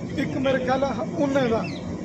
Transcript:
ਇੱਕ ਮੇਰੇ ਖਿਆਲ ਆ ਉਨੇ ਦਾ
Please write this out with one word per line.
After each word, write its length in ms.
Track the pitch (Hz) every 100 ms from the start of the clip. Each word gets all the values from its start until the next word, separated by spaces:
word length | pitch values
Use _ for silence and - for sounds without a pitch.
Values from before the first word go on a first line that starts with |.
| - 302
ਇੱਕ 200 | 269 311
ਮੇਰੇ 280 | 262 254
ਖਿਆਲ 200 | 247 262
ਆ 220 | 269 220 - -
ਉਨੇ 300 | 285 269 247
ਦਾ 160 | 226 165 - - -